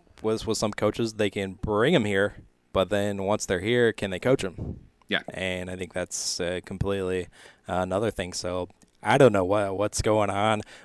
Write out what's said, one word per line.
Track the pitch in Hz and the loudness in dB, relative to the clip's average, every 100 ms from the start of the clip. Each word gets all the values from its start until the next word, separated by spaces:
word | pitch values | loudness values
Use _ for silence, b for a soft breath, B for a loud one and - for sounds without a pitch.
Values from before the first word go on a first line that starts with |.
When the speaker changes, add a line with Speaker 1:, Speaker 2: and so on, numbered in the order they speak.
| _ - | _ -6
Speaker 1:
with, | 110 110 98 | -2 -2 -2
with | 107 | -2
some | 110 | -2
coaches, | - 107 107 117 | 0 0 0 -2
they | 107 104 | -2 -2
can | 101 98 | -2 -6
bring | 92 110 104 127 | -6 -2 2 4
'em | 170 | 4
here, | 104 98 101 - - _ _ | 2 2 0 -2 -18 _ _
but | 95 92 | 0 2
then | 101 104 98 | 0 0 -2
once | 95 107 | -2 -2
they're | - 90 | -2 -2
here, | 101 123 117 | 0 2 2
can | - 101 | 2 -4
they | 90 | -2
coach | 120 135 | 0 0
'em? | 95 - - - - _ - | 0 -8 -10 -12 -16 _ -4
Speaker 2:
Yeah. | - - | -4 -4
Speaker 1:
And | - 92 92 90 | -6 -4 -4 -6
I | 92 | -8
think | 87 | -8
that's, | 90 87 - - - | -6 -6 -6 -6 -4
uh, | 87 90 | -4 -4
completely, | - 95 98 98 92 92 87 B B B - | -6 -6 -2 -2 -2 -4 -6 B B B -4
uh, | 90 | -2
another | 92 95 110 | 0 0 0
thing. | - 90 | -2 -6
So | - 90 90 87 _ _ _ | -6 -6 -6 -8 _ _ _
I | 107 135 | 2 6
don't | 131 | 8
know | 101 | 8
what, | 90 104 98 95 | 4 2 0 -2
what's | 104 - | -2 0
going | 110 107 101 | 2 4 2
on, | 98 107 107 B B | 2 2 0 B B